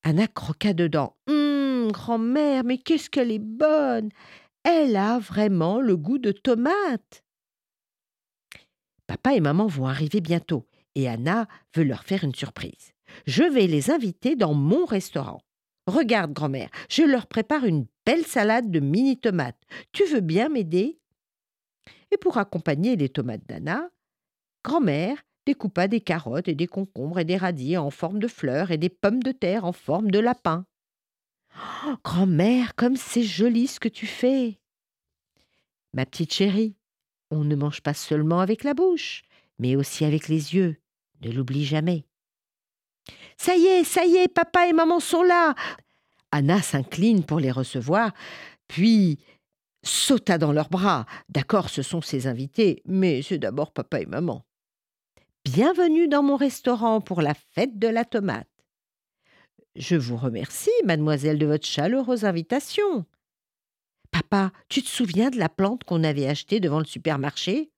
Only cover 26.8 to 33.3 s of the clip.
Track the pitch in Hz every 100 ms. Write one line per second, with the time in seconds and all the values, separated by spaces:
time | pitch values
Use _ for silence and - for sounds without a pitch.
26.8 | 196 107 143 180 165 185 185 160 131 175
27.8 | 143 - 170 208 233 - 139 139 180 160
28.8 | 180 _ 202 247 247 254 180 214 180 175
29.8 | - 165 214 196 233 247 175 165 190 _
30.8 | _ _ _ _ _ _ _ - - -
31.8 | 294 262 - 170 190 156 202 254 233 -
32.8 | 240 254 - 233 220